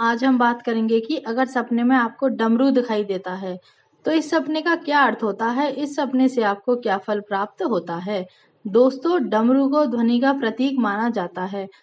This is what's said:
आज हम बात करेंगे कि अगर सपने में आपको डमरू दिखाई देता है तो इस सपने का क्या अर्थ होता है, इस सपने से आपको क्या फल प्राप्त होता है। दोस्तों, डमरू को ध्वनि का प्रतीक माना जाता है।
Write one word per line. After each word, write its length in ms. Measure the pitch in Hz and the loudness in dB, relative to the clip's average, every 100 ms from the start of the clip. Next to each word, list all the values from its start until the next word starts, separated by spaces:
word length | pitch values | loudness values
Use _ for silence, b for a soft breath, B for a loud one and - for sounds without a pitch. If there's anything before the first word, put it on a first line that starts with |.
आज 220 | 233 233 | 0 0
हम 140 | 262 254 | 2 4
बात 240 | 240 240 | 2 0
करेंगे 380 | - 226 226 226 | -2 -2 0 0
कि 160 | 226 311 | -2 -6
अगर 280 | 233 233 254 | -4 -2 -2
सपने 380 | 254 233 233 | -2 -2 0
में 120 | 240 262 | 2 2
आपको 320 | 233 - 269 | 0 -2 -2
डमरू 420 | 214 226 233 269 | 0 2 4 4
दिखाई 320 | 262 240 214 | 2 0 -2
देता 300 | 202 185 185 185 | -2 -6 -6 -8
है 220 | 190 180 b b b _ | -8 -10 b b b _
तो 80 | - | -2
इस 180 | 320 311 | -2 0
सपने 300 | 330 285 311 | -2 -2 -2
का 120 | 311 330 | 0 -2
क्या 240 | 302 294 | 0 2
अर्थ 220 | 254 - | 2 2
होता 240 | 220 196 226 | -4 -2 -2
है, 240 | 247 294 | 0 -2
इस 240 | - 285 294 | -2 -6 -4
सपने 320 | 269 262 262 | -2 2 2
से 140 | 262 | 2
आपको 320 | 214 208 - 240 | 0 0 -2 -2
क्या 200 | 233 196 | 0 -2
फल 220 | 208 208 | -2 -6
प्राप्त 400 | 202 196 208 - | -4 -4 -4 -4
होता 320 | 339 196 170 170 | -2 -2 -4 -8
है। 300 | 185 208 185 b b _ | -6 -6 -6 b b _
दोस्तों, 600 | 208 208 262 269 339 349 | -2 4 4 2 0 0
डमरू 440 | 214 208 233 262 277 | 0 2 4 4 4
को 180 | 294 294 | 2 2
ध्वनि 340 | 240 226 240 | 0 0 2
का 120 | 269 | 2
प्रतीक 440 | 277 226 220 269 269 | 2 -2 -2 -2 0
माना 300 | 214 202 233 | -2 -2 -2
जाता 340 | 220 175 185 | -2 -4 -6
है। 240 | 185 196 190 b | -8 -8 -10 b